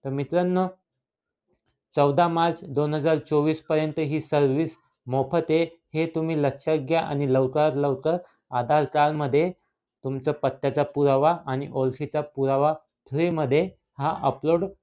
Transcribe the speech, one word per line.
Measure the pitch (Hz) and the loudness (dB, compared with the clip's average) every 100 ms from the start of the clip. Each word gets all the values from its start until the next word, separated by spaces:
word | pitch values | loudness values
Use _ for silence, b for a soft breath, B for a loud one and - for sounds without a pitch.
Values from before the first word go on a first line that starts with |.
तर | 139 | -6
मित्रांनो, | 139 139 170 180 180 185 - _ _ _ _ _ _ _ _ _ _ _ | -6 -2 0 2 2 0 -6 _ _ _ _ _ _ _ _ _ _ _
चौदा | - 143 139 170 | 0 2 4 2
मार्च | 170 170 165 - | 2 0 -2 -6
दोन | 135 147 | -2 -2
हजार | 151 156 156 | 0 0 0
चोवीस | - 151 151 156 | 2 0 2 -2
पर्यंत | - 156 156 156 | -2 0 0 -2
ही | 151 151 | -4 -4
सर्व्हिस | 151 147 139 135 160 - _ _ - | -2 2 2 2 -2 -6 _ _ -4
मोफत | 131 131 170 160 | -2 0 -2 0
आहे, | 160 165 - _ | 0 0 -6 _
हे | 156 165 | -4 -2
तुम्ही | 165 160 156 | -2 -2 0
लक्षात | 139 - - 160 | -2 -2 -2 -2
घ्या | 131 165 | 0 -2
आणि | - 143 143 | 0 -2 2
लवकरात | 131 131 143 151 139 | 2 2 2 0 2
लवकर | 143 131 156 175 B B _ | -2 0 -2 -2 B B _
आधार | 127 117 151 | -4 2 2
कार्डमध्ये | 143 151 147 156 143 135 170 - _ _ _ _ | 2 2 2 2 0 2 0 -4 _ _ _ _
तुमचं | 135 135 139 | -8 -4 -4
पत्त्याचा | 147 135 - 139 143 | -2 -2 -2 -2 0
पुरावा | 147 143 143 135 151 170 135 | -2 0 2 4 2 0 -4
आणि | 131 143 | -6 -4
ओळखीचा | 139 131 131 147 151 147 | -2 -2 -2 -6 -6 -6
पुरावा | - 135 135 147 156 _ _ _ | -2 0 2 2 -2 _ _ _
फ्रीमध्ये | 139 170 160 143 143 185 - _ - | -2 0 0 2 2 0 -8 _ -6
हा | 143 165 | -4 -2
अपलोड | 139 - 151 170 190 - | -4 -2 0 0 -2 -8